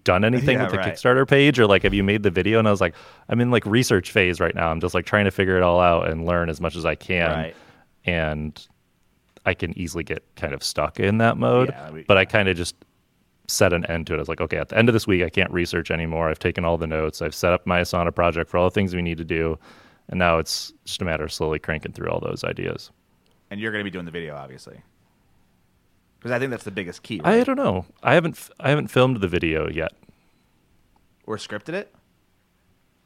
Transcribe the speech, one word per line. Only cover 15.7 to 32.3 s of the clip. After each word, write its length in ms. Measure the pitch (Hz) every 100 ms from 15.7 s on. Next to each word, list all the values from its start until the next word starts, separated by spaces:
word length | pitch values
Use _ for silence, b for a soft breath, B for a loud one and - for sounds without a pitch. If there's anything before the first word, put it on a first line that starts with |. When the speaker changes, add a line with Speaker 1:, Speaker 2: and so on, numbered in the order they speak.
| 87 -
Speaker 1:
anymore. 380 | 82 82 80 82
I've 100 | 80
taken 260 | 90 90 85
all 120 | 82
the 100 | 80
notes. 340 | 78 78 -
I've 140 | 82 -
set 180 | 87
up 140 | 90 92
my 140 | 87
Asana 340 | 87 90 85 -
project 340 | 85 82 80
for 80 | 87
all 80 | 90
the 80 |
things 220 | 104 95 90
we 60 |
need 160 | 85 82
to 60 | 80
do. 340 | 82 80 78 B B B B -
And 80 | 90
now 200 | 87 82
it's 340 | 80 - - - -
just 160 | -
a 40 | 90
matter 180 | 78 78
of 60 |
slowly 280 | - 78 78
cranking 320 | - 78 -
through 180 | - 50
all 100 | 50
those 220 | 50 50
ideas." 460 | 50 50 50 50 - _ _ _ _ _ _
Speaker 2:
And 80 | 101
you're 100 | 110
gonna 120 | 107
be 80 | 101
doing 140 | 90 85
the 60 |
video, 240 | 85 78 71
obviously. 460 | 67 65 - - _ _ _ _ _ _ _ _ _ _ _ _ _ _
'Cause 100 | 117
I 80 | 120
think 120 | 135
that's 120 | 113
the 80 | 107
biggest 320 | 98 87 -
key, 160 | - 117
Speaker 1:
I 180 | 175 226
Speaker 2:
right? 60 | 247
Speaker 1:
don't 120 | 262
know. 280 | 233 92 - _
I 120 | 120
haven't 220 | 160 165 -
f-, 120 | - -
I 120 | 131
haven't 180 | 147 131
filmed 320 | 131 127 120
the 80 | 92
video 420 | 87 82 78 80
yet. 220 | 78 78 - _ _ _ _ _ _ _ _ _ _ _ _ -
Speaker 2:
Or 100 | 107
scripted 380 | - 104 156
it? 200 | 180 - _ _ _ _